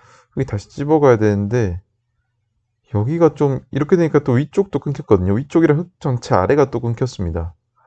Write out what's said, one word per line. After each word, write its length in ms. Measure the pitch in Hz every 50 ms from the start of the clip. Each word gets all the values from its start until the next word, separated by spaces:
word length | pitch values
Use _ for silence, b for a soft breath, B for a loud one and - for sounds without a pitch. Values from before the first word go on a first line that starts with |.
| b b b b b b
흑이 140 | b 143 131
다시 240 | - 113 101 - -
찝어가야 480 | - 147 143 143 160 151 147 131 120 107
되는데 640 | 107 107 104 101 101 101 117 123 110 92 87 92 - _ _ _ _ _ _ _ _ _ _ _ _ _ _ _ _ _ _ _ _ _ -
여기가 400 | 104 107 127 160 170 170 151 151
좀 240 | - 147 139 131 131 - -
이렇게 260 | - 135 147 147 190 170
되니까 220 | 170 151 147 147
또 140 | 147 139 120
위쪽도 460 | 123 151 - - 196 196 196 - 143
끊겼거든요. 540 | - 151 135 - 143 - 107 92 90 95 101
위쪽이랑 460 | 120 147 - - 170 165 156 147 156
흑 100 | 175 - _ _
전체 340 | - 151 123 120 - - 131
아래가 380 | 92 92 101 143 147 139 131
또 80 | 139 120
끊겼습니다. 760 | 117 117 117 - 131 120 - - 92 85 82 82 82 87 - _ _ _ _ b b